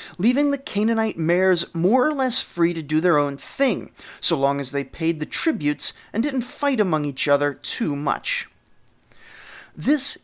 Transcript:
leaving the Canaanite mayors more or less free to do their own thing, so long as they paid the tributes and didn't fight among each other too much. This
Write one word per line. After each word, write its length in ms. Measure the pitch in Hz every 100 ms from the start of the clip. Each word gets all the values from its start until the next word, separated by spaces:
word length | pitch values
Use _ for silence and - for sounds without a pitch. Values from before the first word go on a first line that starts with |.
| - -
leaving 320 | 208 247 294
the 80 | 277
Canaanite 580 | - 202 220 226 220 -
mayors 580 | 160 175 190 175 -
more 320 | 170 175 247 294
or 60 |
less 300 | 285 262 -
free 320 | - - 170
to 80 | 165
do 180 | 143 156
their 160 | 175 151
own 220 | 143 139
thing, 540 | - - 269 147 - - - -
so 160 | - 151
long 240 | 139 139
as 120 | 131
they 120 | 139
paid 360 | 135 - 160 156
the 60 | 151
tributes 680 | - 330 220 147 147 - - -
and 100 | 208
didn't 200 | 277 262
fight 380 | 240 - 285 247
among 260 | 190 156 147
each 220 | 131 -
other 260 | 143 143
too 420 | 131 - - 190 143
much. 500 | 147 - - - - _ _ _ _ _ _ - - - - - -
This 440 | - 160 294 - -